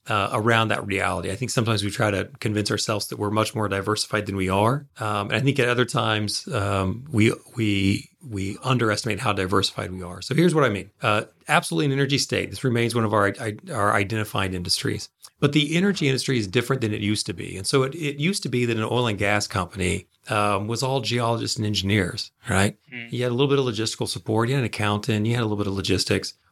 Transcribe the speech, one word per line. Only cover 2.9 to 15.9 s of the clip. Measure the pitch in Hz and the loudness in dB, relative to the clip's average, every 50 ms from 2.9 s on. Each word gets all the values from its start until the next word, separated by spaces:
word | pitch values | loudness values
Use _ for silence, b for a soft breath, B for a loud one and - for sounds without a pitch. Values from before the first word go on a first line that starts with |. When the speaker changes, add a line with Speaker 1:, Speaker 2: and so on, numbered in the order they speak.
| 110 101 - | -2 -2 -4
Speaker 1:
that | - - | -6 -4
we're | 113 104 101 | -4 -2 0
much | 107 107 110 - - | 2 2 0 0 0
more | 113 107 98 | -2 -2 0
diversified | 98 98 98 107 107 104 - - - 107 98 | -2 -2 0 0 -2 -2 -2 -2 -2 -2 -2
than | 95 98 | -2 -2
we | 98 92 90 | 0 0 2
are. | 92 98 107 117 131 143 143 - _ - | 4 4 4 4 2 0 -2 -8 _ -6
Um, | 113 107 104 101 101 110 | -4 -2 -2 -2 -2 -2
and | 110 | 0
I | 110 | 2
think | 127 143 127 | 2 2 2
at | - 120 120 | 4 2 2
other | 123 120 123 | 2 2 0
times, | - - 120 113 110 110 107 104 101 - - - 202 | 0 0 0 0 2 0 0 0 -2 -4 -6 -6 -4
um, | 151 110 98 101 101 95 95 95 92 117 131 156 | -4 -2 0 0 0 0 0 0 -2 -4 -6 0
we, | 156 107 107 113 - - - - - | 4 4 6 4 4 0 -6 -10 -6
we, | - 110 104 101 98 98 95 101 - - - _ _ - | -2 -2 0 2 2 2 2 2 0 -2 -10 _ _ -14
we | 135 104 98 95 95 104 - - | -10 -8 -6 -6 -6 -8 -6 -2
underestimate | 131 131 120 117 107 104 - - 117 98 - | 0 0 2 2 0 0 0 -2 -4 -4 -2
how | 127 110 | -2 -2
diversified | 101 98 95 90 101 98 101 - - - 104 95 | 0 0 0 2 2 2 2 0 -2 -6 -8 -8
we | 92 92 90 | -8 -10 -10
are. | 90 90 95 | -12 -12 -12
So | - - 131 | -6 0 2
here's | 147 170 180 156 | 4 4 4 4
what | 156 139 | 4 4
I | 120 | 2
mean. | 104 92 90 - _ _ | 2 -2 -4 -10 _ _
Uh, | - 113 104 107 110 - _ _ _ | 0 0 2 0 0 -4 _ _ _
absolutely | - 147 175 170 - 175 165 156 | 0 0 0 0 0 0 0 2
an | 139 135 | 2 2
energy | 139 139 135 143 | 2 2 2 2
state. | 120 - - 113 98 - - | 0 0 0 -2 -2 -2 -4
This | 98 - - | -4 -2 -2
remains | 131 117 117 117 117 110 | 0 2 2 0 0 2
one | 120 113 | 0 0
of | 107 107 | 2 4
our, | 107 101 98 98 - | 4 2 2 0 -2
i-, | 120 110 104 107 - 185 | -6 -8 -8 -8 -10 -8
our | 151 110 101 104 110 | -4 0 2 2 2
identifying | 107 101 95 113 110 104 - - 107 98 92 92 | 2 0 0 -2 -4 -4 -2 -2 -2 -2 -2 -4
industries. | 92 87 90 - - - 110 - - - - _ B B B B _ | -4 -4 -2 -2 -2 -2 -2 -4 -4 -8 -12 _ B B B B _
But | 151 143 147 | 0 2 4
the | 156 147 143 160 | 2 2 2 2
energy | 170 190 202 | 2 2 2